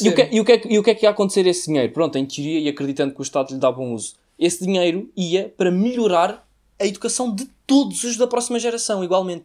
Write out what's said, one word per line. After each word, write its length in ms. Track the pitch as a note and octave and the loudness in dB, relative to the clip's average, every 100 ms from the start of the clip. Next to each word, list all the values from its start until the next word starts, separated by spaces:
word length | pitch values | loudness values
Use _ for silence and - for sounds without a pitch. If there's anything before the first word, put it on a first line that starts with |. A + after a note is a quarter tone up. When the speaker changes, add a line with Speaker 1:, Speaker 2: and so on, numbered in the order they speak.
Speaker 1:
e 80 | G3+ | 2
o 60 | |
que, 80 | E3 | 4
Speaker 2:
ser. 80 | - | 4
Speaker 1:
e 80 | A3 | 2
o 40 | A3 | 4
que 60 | |
é 60 | A3+ | 4
que, 100 | - | 4
e 100 | G#3+ | 2
o 40 | |
que 80 | G#3+ | 4
é 40 | |
que 100 | G#3+ | 4
ia 60 | G#3 | 2
acontecer 340 | G#3 G3 G3 | 2 0 2
a 60 | F#3 | 2
esse 160 | F3 D#3+ | 2 0
dinheiro? 260 | D3 A#2 | 0 0
Pronto, 240 | D#3 D#3+ C3+ | 0 -2 -2
em 80 | |
teoria 340 | C3+ - D3 D#3+ | -4 -6 -4 -2
e 100 | D3 | -2
acreditando 440 | C#3+ C#3 C#3 C#3 | -2 -4 -2 -4
que 80 | C#3 | -4
o 20 | |
Estado 300 | C3+ D3 C3 | -4 -4 -4
lhe 80 | C3+ | 0
dá 100 | C3 | 0
bom 220 | B2+ B2+ | 0 -6
uso. 220 | A2+ - - _ - | -8 -10 -16 _ -2
Esse 260 | E3+ F3 | -2 0
dinheiro 460 | F#3 F#3+ F3 F3 A#3 | -2 0 0 -2 -6
ia 380 | - F3 F#3 - - | -6 -2 -2 -4 -2
para 120 | F#3 | 0
melhorar 800 | F3+ A#3 B3 G#3+ E3+ F#3 G#3 _ _ _ - | 2 0 0 2 2 2 -2 _ _ _ -4
a 60 | G3+ | -4
educação 480 | G3 A3+ - B3+ | -4 -6 -4 -4
de 120 | G3+ C4+ _ - | -6 -10 _ 2
todos 360 | C#4 G3+ - | 2 2 -4
os 120 | A#3+ A3+ | -6 -2
da 100 | B3 | 0
próxima 320 | A#3+ A#3+ A#3+ | 0 -2 -4
geração, 460 | A#3 A3+ - G3+ | -4 -4 -4 -4
igualmente. 400 | F3 F#3 F#3 E3+ | 0 0 -2 -8